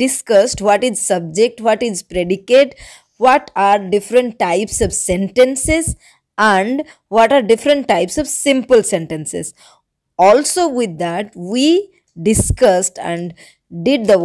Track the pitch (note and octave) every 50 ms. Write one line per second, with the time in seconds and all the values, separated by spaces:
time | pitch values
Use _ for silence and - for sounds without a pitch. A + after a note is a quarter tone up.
0 | C4 C4 - - - - A3 G3 G#3+ B3+ - - G3 G#3 G#3 G3+ B3 B3+ G3 -
1 | - - G3 F3 E3+ D#3+ D#3 G3+ A3+ B3 A#3+ - G#3+ A3+ A3 G#3+ B3 A#3 F#3+ F3+
2 | - _ - F3+ F3 F3 G3 G3 F#3+ - B3 C4+ C#4+ C4+ - - - - - -
3 | _ _ _ - A3 B3+ C4 D4 D4 - - G3 G3+ G3+ G#3 G#3 G3 F3+ G3+ G3+
4 | - - A3+ B3+ B3 A#3 A3 - F#3+ F3 F3 F#3+ A3 - - - A3 F3 - -
5 | - - F3+ F#3 G3 F#3+ - B3 B3+ C4 C4+ - - D#4+ D#4 E4 D#4+ - - _
6 | _ _ _ _ _ _ - - G#3+ G#3+ G3 F#3 G3 A#3 C4 D4 D4 - - _
7 | _ - G3 A3+ A3+ A3 C#4 C#4 G#3+ G#3 A3+ A3+ - C#4+ D4 C#4 - - G3+ E3+
8 | F#3 F#3 - D4+ C#4+ - - - - C#4+ C4+ C4 - - B3+ A3 G3+ - - E3
9 | E3 - D#3+ D#3 D3+ - - E3+ D#3+ - - _ - - _ _ _ _ _ _
10 | _ _ - - F3+ G3 A3+ C#4+ D4 - - F4+ F4 D#4 B3 B3 A#3 F#3 D#3+ D3+
11 | F3 E3+ E3+ G3 G#3+ G#3 _ F3 F3 F#3 A3+ B3+ C#4 D#4 F4 G4 G4+ _ _ _
12 | _ _ _ E3+ E3 G#3 A3 - - - - - B3+ G#3 F#3 F3+ F#3 F3 _ -
13 | - - E3+ E3+ F3 E3+ E3+ _ - - _ _ _ _ E3+ E3+ E3+ B3+ C#4+ B3
14 | G#3+ G#3+ G3+ F3